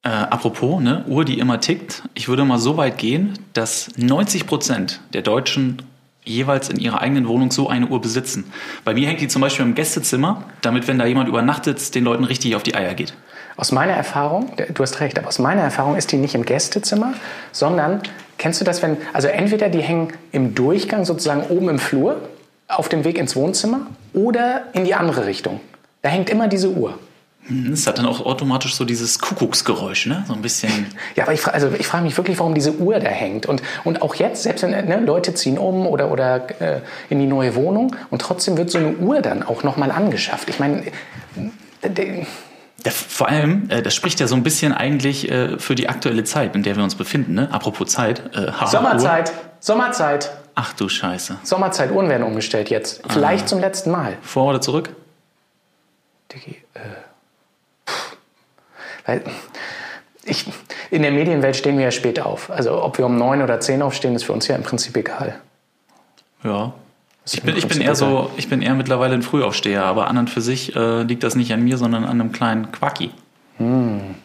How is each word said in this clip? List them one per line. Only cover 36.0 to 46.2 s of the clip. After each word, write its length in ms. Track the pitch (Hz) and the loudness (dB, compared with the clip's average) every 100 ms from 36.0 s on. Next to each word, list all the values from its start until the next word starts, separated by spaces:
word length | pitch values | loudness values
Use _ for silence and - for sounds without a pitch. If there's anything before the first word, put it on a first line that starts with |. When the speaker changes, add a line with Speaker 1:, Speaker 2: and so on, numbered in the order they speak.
| 143 | 2
Speaker 2:
oder, 260 | 127 127 127 127 - | 2 2 0 -2 -4
äh, 180 | 82 73 - - - | -2 -2 -6 -16 -2
in 80 | 139 | 2
die 60 | 135 | 2
neue 280 | 135 127 | 2 2
Wohnung 400 | 113 156 202 254 - - | 2 2 2 0 -2 -6
und 140 | 147 | -6
trotzdem 340 | - 180 - 165 | -4 -2 0 0
wird 140 | 175 | 2
so 80 | 175 | 2
eine 140 | 156 156 | 0 2
Uhr 240 | 180 294 | 2 2
dann 220 | 107 98 | 0 -2
auch 200 | - 117 | -2 -2
noch 140 | 143 135 | 0 0
mal 140 | 139 | 0
angeschafft. 580 | - 202 107 - - - | 2 2 0 -2 -4 -4
Ich 100 | - | 0
meine, 260 | 143 143 - - - - - - 208 - - - | 0 0 -4 -12 -16 -18 -14 -10 -10 -10 -20 -8
d-, 40 | 220 | -4
d-, 360 | 196 190 180 156 - - - - - | -2 -4 -6 -8 -12 -18 -20 -20 -6
Speaker 1:
Ja, 80 | 117 | -4
v-, 180 | - - | -4 -6
vor 180 | - 113 | -2 2
allem, 400 | 151 151 196 202 | 4 4 2 2
äh, 140 | 120 | 0
das 120 | - | 0
spricht 260 | - 180 - | 0 0 0
ja 60 | 131 | 2
so 100 | 127 | 4
ein 60 | |
bisschen 300 | 131 156 151 | 4 2 2
eigentlich, 580 | - 131 143 135 139 - | 2 0 2 0 0 0
äh, 280 | 127 123 - | 0 0 -2
für 160 | - | -2
die 160 | 123 - | 0 0
aktuelle 340 | - 131 113 | 0 0 0